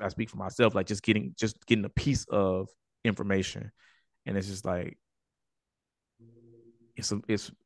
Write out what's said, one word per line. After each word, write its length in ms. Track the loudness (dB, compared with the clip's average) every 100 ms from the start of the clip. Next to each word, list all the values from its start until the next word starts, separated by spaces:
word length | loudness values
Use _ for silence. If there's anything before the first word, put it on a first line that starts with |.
I 80 | -6
speak 220 | -4 -6
for 60 | -6
myself, 380 | -8 4 4
like, 120 | 4 0
just 160 | 0
getting, 320 | 2 2 2 -4
just 260 | -4 -4 2
getting 180 | 2
a 60 | 2
piece 340 | 0 0 0 0
of 380 | 2 2 0 -4 _ _ _
information. 680 | 0 0 0 0 0 -6 -12 -16 _ _ _ _ -4
And 100 | -4
it's 120 | -4
just 160 | -6
like, 340 | -4 -4 -4 -10 _ _ _ _ _ _ _ _ _ _ _ _ -20 -20 -20 -20 -20 _ _ -10
it's 160 | -4
a, 80 | -4 -2
it's, 240 | -2 -2 -10